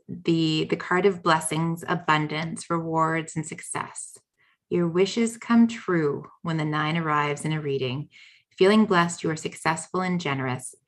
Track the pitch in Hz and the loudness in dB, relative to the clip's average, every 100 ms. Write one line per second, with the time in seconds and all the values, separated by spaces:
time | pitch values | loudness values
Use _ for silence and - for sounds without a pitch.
0 | - 180 175 165 160 156 160 170 - 185 | -14 -6 0 2 2 0 0 -4 -2 2
1 | 196 180 175 160 160 156 165 165 - 170 | 2 2 2 2 2 -2 -2 -2 -4 -4
2 | - 151 151 151 165 165 - 170 165 165 | 0 0 0 -4 -6 -8 -6 -4 -2 0
3 | 160 160 160 - 156 175 - - - - | 0 0 -4 -8 -8 -12 -10 -10 -10 -12
4 | - - _ _ _ _ _ 180 175 165 | -18 -20 _ _ _ _ _ 0 0 2
5 | 190 233 226 226 - 233 233 - - 170 | 2 2 -2 -2 2 4 4 2 -2 0
6 | 151 143 147 _ 170 160 156 151 151 165 | 2 -2 -8 _ -4 -2 -2 0 0 0
7 | 160 151 147 143 156 156 147 135 131 131 | 0 0 0 -2 -2 -2 -2 -2 -2 -4
8 | 147 - - _ _ - 190 214 220 180 | -8 -16 -20 _ _ 4 6 6 6 4
9 | 175 - 170 160 165 - 160 165 - 185 | 2 0 -4 -4 -6 -4 -2 -2 -4 -4
10 | 185 180 160 135 131 127 - - | -2 -2 -2 -2 -2 -4 -8 -18